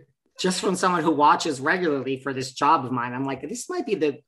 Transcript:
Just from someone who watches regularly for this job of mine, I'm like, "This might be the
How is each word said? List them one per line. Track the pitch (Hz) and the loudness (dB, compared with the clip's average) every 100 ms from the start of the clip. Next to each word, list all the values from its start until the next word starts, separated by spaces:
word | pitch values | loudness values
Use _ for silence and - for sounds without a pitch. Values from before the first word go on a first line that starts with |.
| - _ _ - | -18 _ _ -4
Just | 185 180 | -2 0
from | 220 | -2
someone | 180 190 175 | 0 0 2
who | 156 | 2
watches | 143 147 175 170 131 | 4 6 4 2 -2
regularly | 139 185 175 139 127 131 | 0 0 0 -2 -2 -4
for | 143 | -6
this | 131 127 | -6 -8
job | - 143 160 | 0 4 4
of | 120 | 2
mine, | 123 123 | -4 -4
I'm | 123 | -4
like, | 135 135 143 | -6 -6 -8
"This | 233 - | -10 -8
might | 359 - | -6 -4
be | |
the | 185 151 127 | 0 0 -2